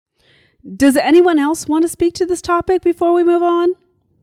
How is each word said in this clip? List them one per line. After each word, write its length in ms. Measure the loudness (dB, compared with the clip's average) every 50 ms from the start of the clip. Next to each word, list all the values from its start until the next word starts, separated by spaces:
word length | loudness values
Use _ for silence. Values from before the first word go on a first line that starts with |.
| _ _ _ _ _ _ _ _ _ _ _ _ -20 -16 -4
Does 220 | 0 2 2 2 2
anyone 400 | 2 4 4 4 4 4 2 0
else 300 | 0 -2 -4 -4 -4 -4
want 160 | -2 -2 -2
to 40 | -2
speak 280 | -2 -2 -4 -4 -2
to 100 | -4 -4
this 160 | -4 -4 -6
topic 400 | -4 -2 -2 -2 0 -2 -2 0
before 320 | 0 -2 -2 0 0 0 0
we 100 | 2 2
move 200 | 2 0 0 0
on? 320 | 0 0 0 0 -2 -2 -4 _ _ _ _ _ _ _ _